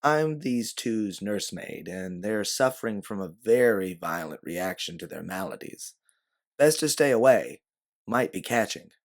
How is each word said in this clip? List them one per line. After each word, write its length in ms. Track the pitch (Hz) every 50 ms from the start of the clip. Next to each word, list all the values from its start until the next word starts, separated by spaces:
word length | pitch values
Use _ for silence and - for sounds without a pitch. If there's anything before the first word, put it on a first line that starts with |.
I'm 380 | - 143 151 156 156 156 156 151
these 320 | 143 131 123 120 117 110
two's 500 | - - - 123 113 110 107 101 92 -
nursemaid, 680 | 95 101 104 101 - - - 87 - - - - 80 85
and 340 | 87 92 92 95 92 87 87
they're 220 | 104 110 107 101
suffering 560 | - - - 135 131 131 - - 120 110 101
from 200 | 98 - 110 98
a 120 | 95 90 80 _ _
very 500 | 110 113 123 123 120 113 98 95 92 90
violent 460 | 82 87 85 85 87 82 78 78 - -
reaction 540 | - 82 87 90 - - - - - -
to 100 | 170 -
their 160 | 82 - - -
maladies. 720 | - - - 95 87 - - - - - - - - - _ _ _ _ _ _ _ _ _ _ _ _
Best 220 | _ 143 151 151 -
to 100 | - 151
stay 220 | 139 - 151 131
away. 500 | 131 113 113 131 127 107 71 60 71 - _ _ _ _ _ _ _ _ _
Might 240 | - 107 123 - -
be 100 | - -
catching. 500 | - - 120 117 110 101 - - - - _ _